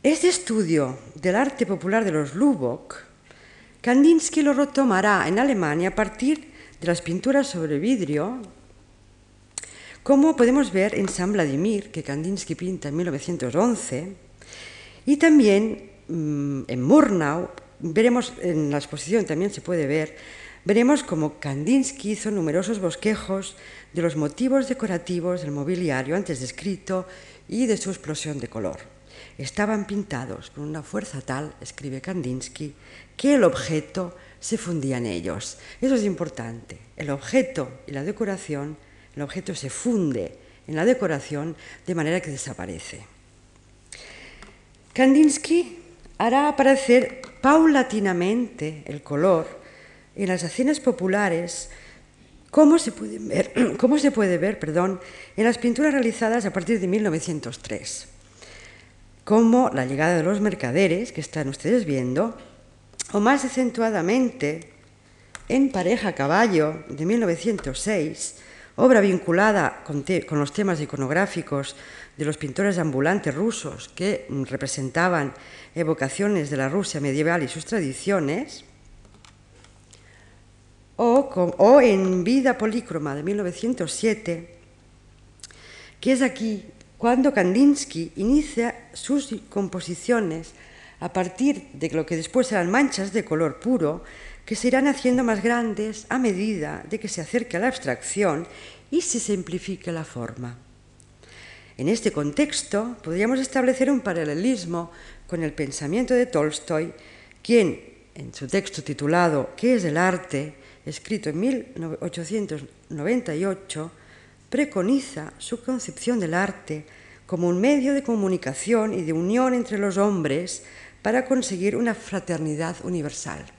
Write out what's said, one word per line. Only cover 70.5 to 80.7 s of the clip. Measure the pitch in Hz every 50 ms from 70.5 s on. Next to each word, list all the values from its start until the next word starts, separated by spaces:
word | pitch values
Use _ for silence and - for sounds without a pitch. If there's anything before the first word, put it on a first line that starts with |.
| -
temas | 202 208 196 175 147
iconográficos | 151 - - 135 135 127 151 175 196 - - 175 - - 147 139 139 - - - - - - - - - _
de | - 151
los | 147 151
pintores | - 156 139 127 - 196 202 190
ambulantes | 175 160 160 131 131 139 160 190 202 202 160 127
rusos | 147 202 233 220 - - 143 - - - -
que, | - - 175 202 196 - - -
mm, | - 139 131
representaban | - 135 131 139 135 - - 131 131 - 165 175 185 175 160 143 135 - - - - - - - - _
evocaciones | 165 170 156 160 - 135 135 - - 202 208 208 175 147 139
de | 147
la | 135 135 135
Rusia | 151 202 190 - - 151
medieval | 139 139 131 135 151 165 170 175 147
y |
sus | 123 - 160 -
tradiciones, | - 226 214 165 131 131 - - 185 202 185 151 139 156 208 294 302 - - - - - - - - - - - - - - - - - _ - _ _ - - - - - - _ - - - - - - - - - - - _ _ _ _ _